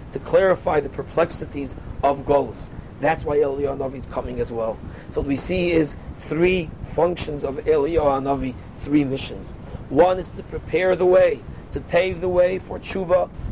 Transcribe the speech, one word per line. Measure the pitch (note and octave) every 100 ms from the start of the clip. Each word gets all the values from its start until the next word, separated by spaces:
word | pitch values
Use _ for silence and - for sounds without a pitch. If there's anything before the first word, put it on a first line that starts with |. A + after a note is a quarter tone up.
| -
to | C#3+
clarify | - E3 F#3+ F3 F#3 D#3
the | B2+
perplexities | - C3+ - E3+ - D3+ C#3+ C3+ - - -
of | C#3 C#3
Golus. | C3 C#3+ B2 G#2 - - - -
That's | D3 D#3+
why | D#3+ D3
Eliyahu | C#3+ C#3 C#3+ C#3
Hanavi | C3+ C3+
is | A#2
coming | - B2 B2
as | A2+
well. | A#2 A2+ G#2 - - -
So | -
what | C#3+
we | C3+
see | - F#3 F3
is | E3 D3 - - - -
three | D3+ F3 F#3 D#3+ - - -
functions | E3+ E3+ - D3
of | C#3 C3+
Eliyahu | D#3 D#3 C#3+ E3 D3 C3+
Hanavi, | C3+ C#3 C3 B2 - -
three | - D3
missions. | C#3 C3 - G2 - - - - -
One | C#3 F3+ F#3
is | E3+
to | -
prepare | - D#3 - D#3+ F#3 F#3
the | F3+
way, | F#3 F3+ C#3 - - -
to | D3
pave | - F3 F#3 F3
the | F3+
way | F3+ F3+ F#3
for | - -
tshuva, | - G3 F3 F3+ F3+ - -